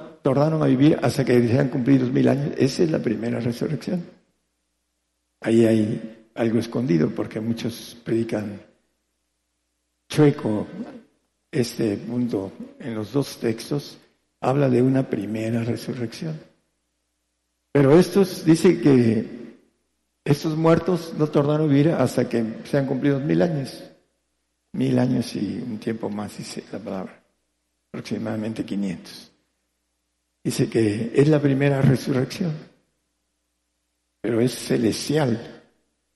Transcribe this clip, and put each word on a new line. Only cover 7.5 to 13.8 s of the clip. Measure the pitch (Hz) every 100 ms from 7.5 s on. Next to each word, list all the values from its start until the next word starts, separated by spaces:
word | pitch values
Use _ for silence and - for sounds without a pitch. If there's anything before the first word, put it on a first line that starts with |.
| 117 113 - - -
predican | - 113 113 107 101 98 - _ _ _ _ _ _ _ _ _ _ _ _ _ _
chueco | - 147 143 110 107 90 - - - - _ _ _ _
este | 151 117 - 117 101
punto. | 110 123 120 110 95 - - -
En | 117
los | 110 104
dos | 139 135 -
textos | 117 113 - 73